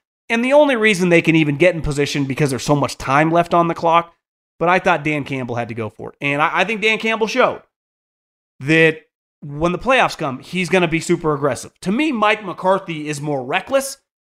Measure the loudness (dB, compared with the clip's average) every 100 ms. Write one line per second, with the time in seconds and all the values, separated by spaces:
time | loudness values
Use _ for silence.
0 | _ _ -6 -2 4 4 4 4 2 2
1 | 4 4 4 2 2 2 2 2 -2 -2
2 | -2 -2 -4 0 -2 -2 0 0 0 -4
3 | 0 2 4 2 2 2 0 0 2 2
4 | 0 _ _ _ _ _ 0 2 2 0
5 | 0 -4 -4 -6 -6 -6 -6 -8 -10 -10
6 | -16 -8 -4 0 0 2 -2 0 0 0
7 | -2 -2 -2 2 0 0 -12 _ _ _
8 | _ _ _ _ _ _ 0 4 4 2
9 | -8 _ _ _ -14 -4 -2 -2 0 2
10 | 2 -2 -6 -8 -8 -6 0 0 0 -2
11 | -2 -2 0 -2 -2 -4 -8 -10 -4 -2
12 | -2 0 0 0 -4 -4 0 0 -2 -8
13 | -6 -6 -4 -4 -4 -6 -2 -2 -2 -8
14 | _ _